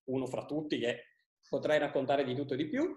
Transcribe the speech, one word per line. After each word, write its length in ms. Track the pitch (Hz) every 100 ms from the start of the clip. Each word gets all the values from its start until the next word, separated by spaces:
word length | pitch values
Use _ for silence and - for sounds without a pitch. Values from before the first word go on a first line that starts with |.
| -
uno 200 | 131 123
fra 200 | 117 -
tutti 340 | 147 151 131
che 240 | 117 - - _ _ _ _
potrei 300 | 139 147 151
raccontare 440 | 147 147 135 139
di 100 | 127
tutto 200 | 127 131
e 40 | 131
di 120 | 156
più, 260 | 254 349